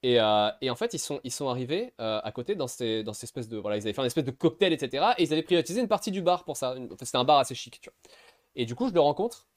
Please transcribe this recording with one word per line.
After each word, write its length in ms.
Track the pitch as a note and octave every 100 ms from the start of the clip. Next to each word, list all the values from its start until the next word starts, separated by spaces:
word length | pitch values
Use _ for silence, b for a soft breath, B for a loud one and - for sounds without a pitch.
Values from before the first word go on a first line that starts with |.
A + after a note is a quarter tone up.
Et, 160 | B2+ A#2+
euh, 300 | G#2+ G#2+ G#2 -
et 80 | C3
en 60 | A#2+
fait, 180 | A#3+
ils 60 | D3+
sont, 200 | - C#3+
ils 80 | B2+
sont 180 | - C#3
arrivés, 440 | B2+ B2 E3 B3 _
euh, 180 | A2+ G#2+
à 80 | G#2+
côté 220 | G#2+ B2
dans 140 | G3+ B2+
ces, 360 | - A#2+ A2
dans 100 | G#2+
cette 100 | G#2
espèce 240 | A#2 - A2+
de, 100 | A2+
voilà, 200 | G2+ G#2+
ils 40 |
avaient 120 | G#2+
fait 80 | G#2
une 60 | C3
espèce 180 | C#3 C3+
de 60 |
cocktail, 420 | B2+ E3 D#3 G3
et 40 | D#3+
cetera. 380 | C3+ C3+ F#3+ B3
Et 60 |
ils 100 | D#3+
avaient 100 | D#3
privatisé 360 | D#3 F3 - G3
une 80 | A#3
partie 240 | G#3 -
du 100 | G3
bar 220 | F3 F3
pour 140 | - D3
ça. 180 | B2+ B2+
Une, 160 | B2
en 60 | -
fait, 80 | B2
c'était 120 | C3+
un 60 |
bar 160 | C3 D3
assez 160 | C3 B2
chic, 240 | - -
tu 100 | -
vois. 80 | _ b b b b b -
Et 100 | A#2
du 100 | A#2+
coup, 140 | B3+
je 40 |
le 60 | F3
rencontre 480 | C#3+ D3 A3 - _